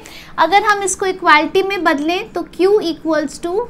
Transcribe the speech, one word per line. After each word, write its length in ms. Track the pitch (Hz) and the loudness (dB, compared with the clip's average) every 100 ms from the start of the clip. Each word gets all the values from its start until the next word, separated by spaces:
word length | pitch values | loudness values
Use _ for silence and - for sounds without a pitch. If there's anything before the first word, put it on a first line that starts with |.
| - - - - | -6 -20 -8 -2
अगर 240 | 320 403 | 2 2
हम 180 | 415 403 | 2 0
इसको 240 | 392 - 381 | -2 -4 -4
इक्वालिटी 560 | 370 349 302 311 381 | 0 4 4 4 0
में 200 | 392 392 | 0 0
बदलें 480 | 330 285 311 370 440 | 0 0 -2 -2 -4
तो 100 | 349 330 - | -8 -8 0
Q 120 | 370 415 339 | 2 2 0
equals 480 | 311 320 302 311 - 339 | -4 -2 -2 -2 -8 -6
to 60 | 392 | -4